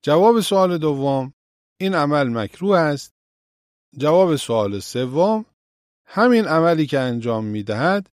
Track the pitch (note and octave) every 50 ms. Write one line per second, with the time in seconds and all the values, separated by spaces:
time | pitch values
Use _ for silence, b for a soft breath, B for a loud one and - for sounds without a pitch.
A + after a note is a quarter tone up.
0 | - D3 D3 E3 G3 A3+ A#3 A3+ G3 - G3+ F#3+ F#3+ F3+ F3 D#3+ D#3 D#3 C#3+ C#3
1 | C#3 C#3 C#3 C3+ C3 C3 _ _ _ _ _ _ _ _ _ _ F#3+ F#3+ G3 E3
2 | D3 C#3+ D3 D3 C#3 B2 A#2 A#2 G#2 F#2+ - - F3 G3+ G3 F3 D#3+ D3+ D3 C3+
3 | - - _ _ _ _ _ _ _ _ _ _ _ _ _ _ _ _ _ B2+
4 | C3+ D3+ D#3+ F3+ F#3+ F3 D#3 C3+ - - A#2 A2+ G#2 G2+ G2+ G2 - - - A#2+
5 | B2+ B2+ C3 D#3 F3+ G#3 A3 A3 A3 _ _ _ _ _ _ _ _ _ _ _
6 | _ _ - G3 A3+ B3 B3 A3+ G#3+ D#3 D#3 E3 E3 E3+ E3+ D#3+ D3+ C3+ D3+ C3+
7 | C3 B2+ A#2+ A#2 A2+ A#2+ A2+ A2 A2 G#2+ G#2+ G#2+ G2+ G#2+ G#2 A2 C#3 F3 G3 G3+
8 | F#3+ _